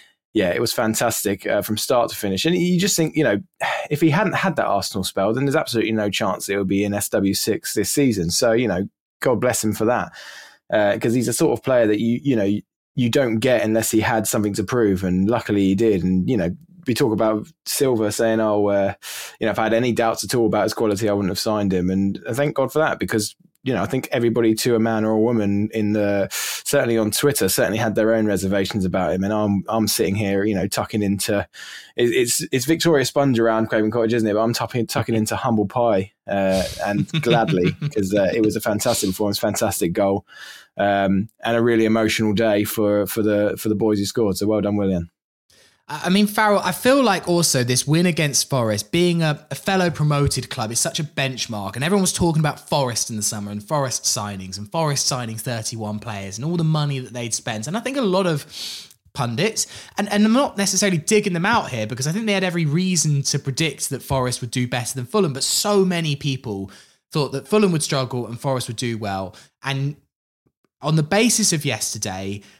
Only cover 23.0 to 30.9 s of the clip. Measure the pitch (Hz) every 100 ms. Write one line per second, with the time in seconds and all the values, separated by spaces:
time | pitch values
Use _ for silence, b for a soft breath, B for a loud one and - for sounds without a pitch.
23 | 95 113 104 - _ _ 131 117 107 131
24 | - 135 120 117 117 110 131 117 113 110
25 | 110 110 113 117 101 101 104 113 104 104
26 | 104 101 95 - - - - 143 127 113
27 | 107 - 147 131 95 - 101 107 117 110
28 | 110 113 107 98 95 101 95 110 92 92
29 | 87 92 95 107 107 101 - 110 107 -
30 | 92 101 101 98 104 98 90 - 98